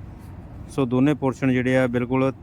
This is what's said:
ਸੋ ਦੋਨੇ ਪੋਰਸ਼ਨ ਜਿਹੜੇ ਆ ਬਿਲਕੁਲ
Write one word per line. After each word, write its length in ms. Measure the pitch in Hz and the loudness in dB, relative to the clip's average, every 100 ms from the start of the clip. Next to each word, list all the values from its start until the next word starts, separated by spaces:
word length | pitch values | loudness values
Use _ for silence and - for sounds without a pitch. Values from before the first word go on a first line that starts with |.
| - - - - - - - | -16 -16 -16 -16 -16 -16 -8
ਸੋ 160 | - 131 | -2 0
ਦੋਨੇ 280 | 127 139 | 4 4
ਪੋਰਸ਼ਨ 400 | 147 135 120 135 | 2 0 0 0
ਜਿਹੜੇ 240 | 127 127 131 | 2 2 2
ਆ 100 | 131 | 2
ਬਿਲਕੁਲ 460 | 120 120 131 135 127 | 0 0 2 0 0